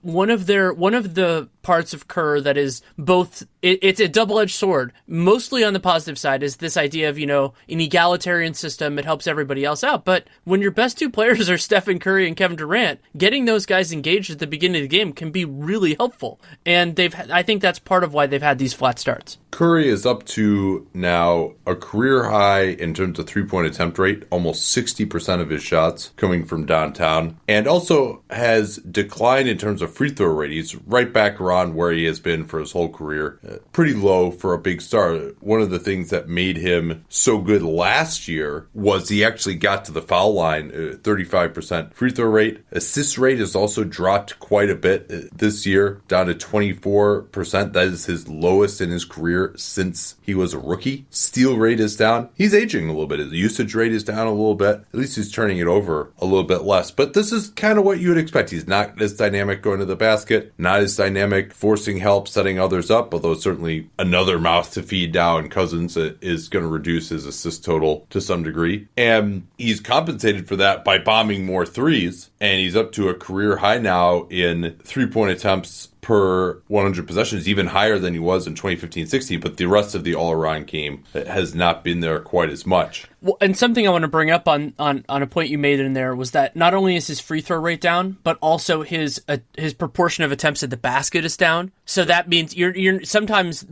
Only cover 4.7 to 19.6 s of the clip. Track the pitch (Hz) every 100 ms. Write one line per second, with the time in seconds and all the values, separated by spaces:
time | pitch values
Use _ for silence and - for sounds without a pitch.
4.7 | 160 123 _ _ 165 175 233 - 254 214
5.7 | 190 185 165 156 143 151 135 143 131 165
6.7 | 170 147 160 151 147 147 143 139 - -
7.7 | 160 160 175 170 175 180 175 165 160 160
8.7 | - 151 147 147 151 170 151 139 139 139
9.7 | 147 262 277 - 185 - _ - 190 202
10.7 | 202 247 - 294 226 226 226 185 175 -
11.7 | 202 190 180 - 190 180 165 190 170 151
12.7 | 208 214 143 _ 123 190 269 240 220 190
13.7 | 190 175 160 143 190 190 151 156 151 180
14.7 | 175 139 165 208 139 160 165 170 135 151
15.7 | 214 180 151 240 - 117 - - 143 -
16.7 | 175 175 165 175 165 120 170 180 214 190
17.7 | 175 - 185 175 147 143 139 147 131 135
18.7 | - 131 123 - 123 - - _ -